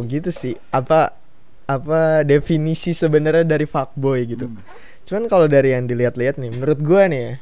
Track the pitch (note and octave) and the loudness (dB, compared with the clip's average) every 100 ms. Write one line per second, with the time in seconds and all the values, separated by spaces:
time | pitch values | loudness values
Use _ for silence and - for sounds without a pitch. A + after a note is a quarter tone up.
0 | A#2+ C#3+ F3 - B2+ - - C3 B2+ D#3+ | -4 -4 -4 -6 -6 -8 -4 -2 2 4
1 | D3 - - - - - - C3+ D3 D#3+ | 2 -2 -16 -18 -16 -12 -6 -4 0 2
2 | D#3+ D#3 D3 C#3+ D3 D#3 D#3 D#3+ F3 E3 | 4 4 4 4 2 0 0 -4 -4 -2
3 | D#3+ D3+ D3+ D#3+ E3 D3+ D3+ D3+ C3 C#3+ | 2 2 4 2 2 2 0 -4 -6 -2
4 | C3+ C3 A#2+ A#2 B2+ G#2 - - - - | -2 0 -2 -6 -10 -12 -16 -16 -16 -16
5 | - G#3 A3+ F#3+ D#3 C#3+ C3+ B2+ B2 A#2+ | -8 -4 2 4 6 6 4 2 -2 0
6 | A#2+ A#2+ B2+ C#3+ A#2+ B2 C3+ C#3+ D3+ F#3+ | 0 0 -2 -4 -6 -4 -2 0 4 4
7 | F#3+ C#3 A#2 C3 | 4 2 -6 -10